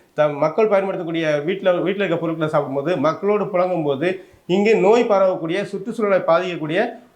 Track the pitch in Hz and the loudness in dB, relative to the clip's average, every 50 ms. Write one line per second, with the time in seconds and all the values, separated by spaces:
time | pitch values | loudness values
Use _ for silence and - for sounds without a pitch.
0 | _ _ _ - 151 151 147 139 151 156 156 - 220 214 208 196 190 196 185 160 | _ _ _ 0 0 0 2 0 -2 0 2 2 2 2 2 2 0 0 -4 -6
1 | 165 165 165 165 165 156 151 147 143 165 196 190 190 185 180 170 170 175 196 202 | -6 -6 -4 -2 0 0 0 0 -2 -4 -4 0 0 0 2 2 0 -2 -2 -2
2 | 202 175 165 156 165 170 165 160 156 151 156 151 143 135 135 139 143 160 185 180 | -2 -2 -2 -2 -2 -4 -4 -2 -2 0 0 0 0 -2 -2 -2 -2 -2 0 0
3 | 185 208 214 214 196 202 208 208 196 - 180 175 180 185 180 170 156 147 139 127 | 0 0 0 0 0 0 0 0 0 -2 0 0 0 0 0 -2 0 -2 -2 0
4 | 156 180 190 - - - _ _ _ - 175 196 208 220 220 185 180 190 226 247 | -2 -2 -4 -4 -10 -18 _ _ _ 0 2 2 4 4 4 4 4 4 4 4
5 | 240 233 208 190 190 185 180 - 160 160 175 196 202 - - 185 190 233 - - | 4 2 2 2 2 2 0 -2 -4 -4 -4 -4 -4 -6 -8 -8 -8 -8 -6 -4
6 | 214 202 196 180 147 151 165 175 185 185 175 156 156 151 160 190 233 233 - - | 0 0 0 2 2 2 2 2 0 -2 -6 -6 -6 -2 -2 -2 -2 -2 -6 -12
7 | - _ _ | -20 _ _